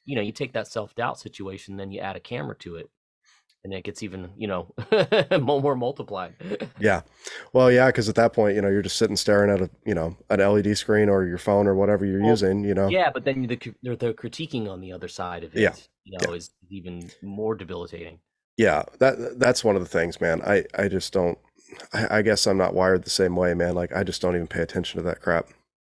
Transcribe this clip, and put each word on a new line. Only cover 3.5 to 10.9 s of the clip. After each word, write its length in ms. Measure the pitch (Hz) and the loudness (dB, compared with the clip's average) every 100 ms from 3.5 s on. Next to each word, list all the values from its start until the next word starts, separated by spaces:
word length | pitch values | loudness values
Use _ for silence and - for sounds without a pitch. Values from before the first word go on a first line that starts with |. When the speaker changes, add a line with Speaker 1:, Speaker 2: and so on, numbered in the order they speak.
| _ | _
Speaker 1:
and 100 | 98 | -12
it 100 | 95 | -12
gets 180 | 95 - | -10 -12
even, 300 | 104 95 90 101 | -12 -12 -14 -10
you 120 | 107 | -6
know, 260 | 92 85 - - | -6 -6 -12 0
<laughs> 500 | 214 - 214 - 185 | 0 4 2 2 0
more, 200 | 143 143 | 2 2
more 140 | 143 127 | 2 0
multiplied. 600 | 123 - 127 98 87 - | -4 -6 -10 -8 -10 -12
<laughs> 300 | 185 - - - | -10 -10 -10 -2
Speaker 2:
Yeah. 240 | 104 90 - _ - - - | 0 0 -4 _ -16 -16 0
Well, 180 | 127 127 | 4 6
yeah, 200 | 123 131 | 8 6
'cause 160 | 123 110 | 4 0
at 60 | 107 | 2
that 160 | 113 | 2
point, 240 | - 104 101 | 4 2 2
you 60 | |
know, 60 | 101 | 2
you're 140 | 101 | 0
just 140 | 95 - | -2 0
sitting 200 | 110 98 | 0 0
staring 340 | - 101 101 | 2 4 6
at 100 | 98 | 4
a, 100 | 92 - - | 0 -4 -4
you 80 | |
know, 220 | 92 82 90 _ | -2 -2 -6 _
an 100 | 101 | 2
L 180 | 98 104 | 4 4
E 40 | |
D 120 | 101 | 2
screen 340 | 104 - | 0 2